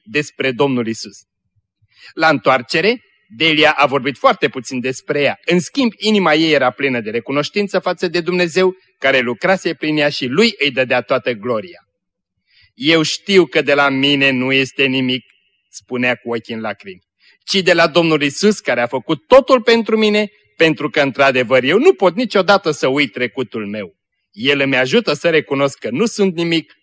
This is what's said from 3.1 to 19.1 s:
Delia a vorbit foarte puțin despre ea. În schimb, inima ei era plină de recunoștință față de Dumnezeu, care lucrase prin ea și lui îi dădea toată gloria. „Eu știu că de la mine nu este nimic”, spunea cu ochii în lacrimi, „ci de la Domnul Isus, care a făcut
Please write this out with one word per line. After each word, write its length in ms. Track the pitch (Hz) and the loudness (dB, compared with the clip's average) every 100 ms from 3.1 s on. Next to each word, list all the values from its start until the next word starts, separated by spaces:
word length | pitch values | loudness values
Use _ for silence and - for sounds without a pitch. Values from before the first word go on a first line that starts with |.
| _ _ 113 | _ _ -4
Delia 360 | 160 151 151 | 0 4 4
a 140 | 147 139 | 4 2
vorbit 320 | 139 131 - | 0 -4 0
foarte 320 | 262 208 139 | 0 2 -2
puțin 300 | 135 120 127 | -4 -8 -6
despre 420 | 123 131 - 143 | -6 -8 -6 -2
ea. 180 | 135 98 - | -2 -2 -2
În 140 | 175 | -2
schimb, 320 | - - 240 - | -2 -2 -2 -2
inima 360 | 214 208 170 | -2 0 2
ei 180 | 156 160 | 2 2
era 200 | 147 127 | 2 0
plină 280 | - 139 123 | -2 -4 -4
de 100 | 107 | -6
recunoștință 680 | 117 - 139 147 208 202 190 | -8 -4 -4 -4 -4 -4 -4
față 280 | 185 175 185 | -4 -4 -4
de 140 | 175 | -4
Dumnezeu, 540 | 170 180 175 156 185 185 _ _ | -4 -2 -2 0 0 -2 _ _
care 220 | 135 135 | 0 0
lucrase 540 | 120 120 180 190 175 | 0 -2 -2 -2 -2
prin 240 | 160 156 151 | -6 -4 0
ea 120 | 147 | -2
și 160 | - 127 | -2 -2
lui 280 | 143 226 - | 2 0 0
îi 80 | 143 | -2
dădea 300 | 127 127 127 | -2 -2 -2
toată 300 | - 131 131 | 0 -2 -2
gloria. 480 | 113 113 110 92 - _ _ _ _ _ _ _ _ _ | -6 -4 -6 -6 -16 _ _ _ _ _ _ _ _ _
„Eu 280 | - 143 165 | -6 0 0
știu 440 | 156 - - 190 165 | 0 -4 2 4 4
că 160 | 165 | 0
de 120 | 139 | 0
la 160 | 143 143 | 2 2
mine 400 | 135 139 143 139 | 2 0 2 2
nu 220 | 127 127 | 0 0
este 340 | 135 131 - 135 | 0 -2 -2 -2
nimic”, 380 | 131 127 127 - _ _ _ _ | 0 -2 -4 -8 _ _ _ _
spunea 460 | - - 123 123 120 | -20 -10 -4 -2 -4
cu 180 | 120 | -6
ochii 200 | 117 113 | -8 -8
în 80 | 113 | -10
lacrimi, 400 | 110 101 101 90 _ _ _ _ - | -8 -10 -14 -20 _ _ _ _ -4
„ci 100 | 196 | -2
de 180 | 180 | 2
la 140 | 170 165 | 2 2
Domnul 340 | 160 170 151 | 2 2 0
Isus, 380 | 143 - 202 208 | -2 0 0 0
care 220 | - 120 | -2 -2
a 60 | 120 | -2
făcut 400 | 131 - | -4 -6